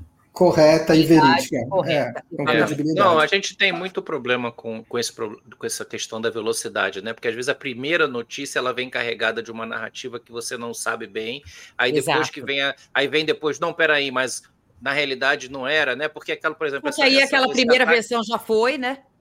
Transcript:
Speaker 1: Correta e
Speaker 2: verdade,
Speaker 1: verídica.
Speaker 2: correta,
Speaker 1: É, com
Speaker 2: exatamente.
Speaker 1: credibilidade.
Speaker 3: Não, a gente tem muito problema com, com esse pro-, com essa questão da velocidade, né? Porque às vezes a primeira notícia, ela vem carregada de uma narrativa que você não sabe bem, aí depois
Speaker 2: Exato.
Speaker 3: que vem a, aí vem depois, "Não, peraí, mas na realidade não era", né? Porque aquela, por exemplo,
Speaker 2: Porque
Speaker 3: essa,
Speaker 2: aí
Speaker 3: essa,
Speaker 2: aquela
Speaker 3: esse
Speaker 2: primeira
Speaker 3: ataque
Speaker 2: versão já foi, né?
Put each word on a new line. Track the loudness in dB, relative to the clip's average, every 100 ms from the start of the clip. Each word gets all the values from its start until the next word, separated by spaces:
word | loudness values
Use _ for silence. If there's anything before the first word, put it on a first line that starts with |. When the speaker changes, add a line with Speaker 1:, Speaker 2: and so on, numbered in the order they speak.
| -20 _ _
Speaker 1:
Correta | 2 4 8 8 6 6
e | 6
Speaker 2:
verdade, | 8 8 8 4 0
Speaker 1:
verídica. | -4 -2
Speaker 2:
correta, | 0 0 0 -2 -6
Speaker 1:
É, | -10 -4
com |
Speaker 2:
exatamente. | 0 2 2
Speaker 1:
credibilidade. | 0 0 2 4
Speaker 3:
Não, | 4
a | 4
gente | 2 -2 -2
tem | 0
muito | 0 -6 -8
problema | -6 -4 -2 -2 -2
com, | -8 -10 -12
com | -6 -6
esse | -6
pro-, | -6 -10 -10 -18 -12
com | -8
essa | -8 -8
questão | -10 -8 -4
da | -4
velocidade, | -2 -4 -4 -4 -4 -4 -4
né? | -10
Porque | -8 -6
às |
vezes | -4 -4
a | -6
primeira | -8 -8 -2 0 0
notícia, | -2 -10 -10 -8 -4
ela | -4
vem | -4 -4
carregada | -4 -4 -2 -2 -2
de | -6
uma | -10 -8
narrativa | -8 -10 -12 -12 -12
que | -12
você | -12 -10 -8
não | -10
sabe | -8 -6 -6 -8
bem, | -8 -8 -10 -14 -20 -12 -2
aí | 0
depois | 0 0 0 -2
Speaker 2:
Exato. |
Speaker 3:
que | -6
vem | -6 -2
a, | -2 -6 _
aí | -2 0
vem | 0
depois, | 0 -2 -2 -2
"Não, | -4
peraí, | 0 2 2 0
mas | -2 -4 -6 -14 _ _ _
na | -4
realidade | -2 -2 0 0 0 -4
não | -8 -2
era", | 0 0 -2
né? | -6
Porque | -8 -8
aquela, | -6 -4
por | -4 -4
exemplo, | -4 -4
Speaker 2:
Porque | 2
Speaker 3:
essa, | 4
Speaker 2:
aí | 4
Speaker 3:
essa, | 4
Speaker 2:
aquela | 2 2
Speaker 3:
esse |
Speaker 2:
primeira | 2 4 4
Speaker 3:
ataque | 4 2
Speaker 2:
versão | 2 -4
já | -4 -6
foi, | -2 0 2 0
né? | -4 -8 _ _